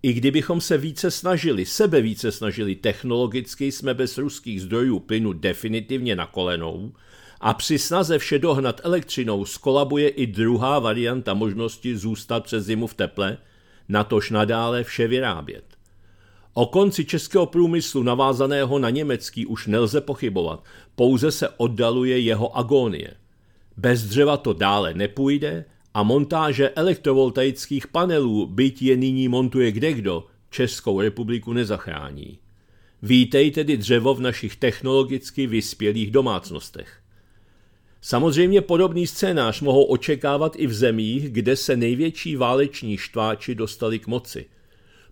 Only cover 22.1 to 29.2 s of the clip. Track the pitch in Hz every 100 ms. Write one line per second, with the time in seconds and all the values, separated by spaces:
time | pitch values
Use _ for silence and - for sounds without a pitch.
22.1 | 127 113 110 117 - 120 139 120 80 -
23.1 | - _ _ _ _ - - 123 123 107
24.1 | 117 147 147 120 85 98 101 90 82 101
25.1 | 117 139 143 147 113 - _ _ 107 104
26.1 | 135 143 165 156 127 135 160 175 175 151
27.1 | 135 131 131 131 127 - 139 - 165 180
28.1 | 160 127 107 92 95 135 - 131 127 131
29.1 | 131